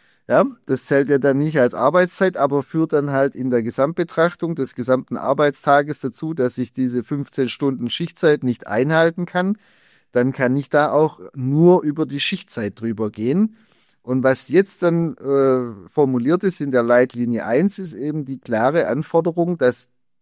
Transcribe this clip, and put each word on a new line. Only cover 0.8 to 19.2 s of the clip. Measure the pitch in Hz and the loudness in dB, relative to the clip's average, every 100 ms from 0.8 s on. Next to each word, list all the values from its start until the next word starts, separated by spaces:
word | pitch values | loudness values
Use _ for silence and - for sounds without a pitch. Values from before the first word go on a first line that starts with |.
| - | 0
zählt | 139 139 | 0 2
ja | 139 | 2
dann | 139 135 | 2 2
nicht | 156 151 | 0 2
als | 123 | 2
Arbeitszeit, | 92 131 180 180 - 185 185 | 2 2 2 2 0 -2 0
aber | 139 143 | 0 -2
führt | - 160 160 | -4 -4 0
dann | 147 143 | 0 0
halt | 135 139 | 0 0
in | - 127 | -2 -2
der | 120 | -2
Gesamtbetrachtung | 113 127 139 170 165 - 165 - 165 | -2 -2 -2 -2 -4 0 0 -2 -6
des | 160 127 | -6 -6
gesamten | - 120 131 - 107 | -4 0 0 -2 -6
Arbeitstages | 98 143 147 - 147 143 147 147 | -2 0 0 0 2 2 2 -4
dazu, | 135 - 160 | -8 -6 -6
dass | 160 123 127 | -2 -2 -2
ich | 120 | -6
diese | - 127 123 | -4 -4 -4
fünfzehn | 110 143 139 - 123 | -4 -6 -6 -4 -4
Stunden | - 139 131 117 | -2 -2 -2 -6
Schichtzeit | - 170 - 160 151 | -6 -8 0 2 2
nicht | 127 117 | 0 -4
einhalten | - 107 143 160 165 165 175 | -4 -2 2 2 2 0 -6
kann. | 180 185 214 _ _ _ _ _ | -2 -2 -4 _ _ _ _ _
Dann | 120 131 | 0 0
kann | 131 123 | 0 0
ich | 139 135 | 0 0
da | 147 147 | 0 2
auch | 139 156 - - | 2 0 -2 -16
nur | 139 127 147 175 180 | -8 -2 4 6 6
über | 151 147 143 | 2 -2 -4
die | 139 | -4
Schichtzeit | - 190 - - 104 - | -4 -6 -6 -6 -6 -6
drüber | 113 104 107 | -6 -4 -6
gehen. | 107 117 170 220 - _ _ _ _ | -4 -2 0 0 -4 _ _ _ _
Und | 120 131 | -4 0
was | 131 131 - | 2 2 2
jetzt | 160 196 - | 2 2 0
dann, | 175 170 165 - | 0 2 -2 -4
äh, | 135 139 135 127 120 101 87 | -2 2 4 2 -2 -10 -6
formuliert | - 139 127 123 180 | 0 2 2 2 0
ist | 196 - | 0 -4
in | 143 | 0
der | 127 | 2
Leitlinie | 117 123 127 120 120 113 | 4 4 4 0 -2 -2
eins, | 98 123 196 202 | 0 0 0 -2
ist | 180 | -10
eben | 101 147 151 | -8 -6 -6
die | 135 135 | -8 -10
klare | - 110 127 165 92 | -4 0 2 2 0
Anforderung, | 131 - 165 | -2 0 0